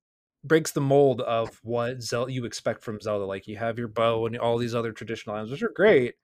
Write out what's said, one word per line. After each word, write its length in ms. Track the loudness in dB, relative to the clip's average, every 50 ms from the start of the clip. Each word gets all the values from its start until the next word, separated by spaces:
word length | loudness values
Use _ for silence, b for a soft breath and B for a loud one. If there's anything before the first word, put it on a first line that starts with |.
| _ _ _ _ _ _ _ _ 0
breaks 280 | 4 4 4 4 2
the 100 | -2 0
mold 400 | 2 4 6 6 6 6 4 2
of 400 | -2 -2 0 0 -2 -4 -6 _ -8
what 400 | -4 -2 -2 -2 -4 -6 -8 -8
Zel-, 260 | -4 -4 -4 -4 -4
you 140 | -6 -6 -8
expect 400 | -8 -8 -6 -4 -4 -4 -4 -6
from 160 | -10 -8 -6
Zelda. 240 | -4 -2 -2 -2 -2
Like, 240 | -4 -6 -8 -8
you 80 | -10 -8
have 220 | -6 -4 -4 -4 -6
your 80 | -6
bow 380 | -4 -2 0 2 2 2 0 -2
and 120 | -4 -4
all 200 | -2 0 0 0
these 180 | 0 0 -2 -2
other 160 | -4 -4 -4
traditional 460 | -8 -10 -8 -8 -8 -8 -8 -8 -8
items, 140 | -8 -8 -8
which 120 | -6 -6 -6
are 60 | -4 2
great 420 | 4 6 6 8 6 4 2 -4 _